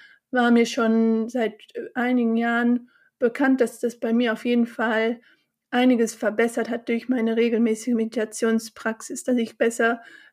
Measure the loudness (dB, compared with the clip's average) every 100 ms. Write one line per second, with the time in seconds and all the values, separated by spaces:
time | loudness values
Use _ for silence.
0 | -20 _ -6 0 4 4 2 0 0 2
1 | 2 0 -2 -2 -4 -6 -16 -14 -10 -4
2 | 0 0 2 0 0 0 2 0 -4 _
3 | _ -2 -2 0 2 2 0 -2 -6 -4
4 | -2 0 0 -2 0 0 0 -2 -2 0
5 | -2 -4 _ _ _ _ -4 2 4 4
6 | 0 -2 -4 0 -2 -2 -6 -6 -4 -4
7 | -2 -2 0 2 2 2 0 0 -2 -2
8 | -2 -4 -6 -2 0 0 -4 -8 -8 -8
9 | -10 -8 -2 -2 -2 0 0 2 0 0
10 | -8 -20 -20